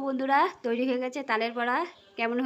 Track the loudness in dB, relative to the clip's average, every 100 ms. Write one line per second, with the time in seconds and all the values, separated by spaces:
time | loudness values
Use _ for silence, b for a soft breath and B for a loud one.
0 | -2 -2 2 4 4 0 -2 0 0 0
1 | -2 -4 -2 0 0 -2 0 0 -2 -8
2 | -14 -4 -2 0